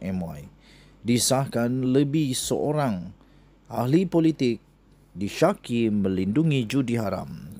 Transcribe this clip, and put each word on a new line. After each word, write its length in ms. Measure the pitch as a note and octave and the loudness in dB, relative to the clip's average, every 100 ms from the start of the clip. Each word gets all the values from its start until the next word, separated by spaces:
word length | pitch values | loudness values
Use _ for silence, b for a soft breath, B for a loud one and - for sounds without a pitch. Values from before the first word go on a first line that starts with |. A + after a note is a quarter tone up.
M 160 | F#2 F#2 | -6 -4
Y. 260 | E2+ C#2+ - - B B B B | -6 -10 -18 -20 B B B B
Disahkan 920 | G2+ A#2+ - C3 C3+ A#2+ A#2+ B2+ B2+ C3+ | 0 0 2 0 0 -2 -2 0 2 2
lebih 400 | D3 D#3+ C#3 B2+ | 2 2 0 -2
seorang 800 | - A2+ A2+ D3+ C3+ F#2 F2+ - b b b b b | -2 -2 0 0 0 -2 -6 -14 b b b b b
ahli 320 | A2+ B2 E3 | -4 2 2
politik 560 | F#3 E3+ D#3+ D3+ B2 A2 - _ _ - _ E2+ | 2 2 2 2 0 0 -6 _ _ -20 _ -8
disyaki 720 | G2+ - - G3+ - A#2+ A2+ | -6 2 2 2 -2 0 2
melindungi 800 | G#2 F#2+ F#2 F#2 B2+ E3 C3+ G#2+ | 2 0 0 0 2 2 2 0
judi 320 | C#3 A#2 A#2 | 0 0 0
haram, 560 | G2+ F#2+ - - - - | 0 -4 -6 -12 -14 -16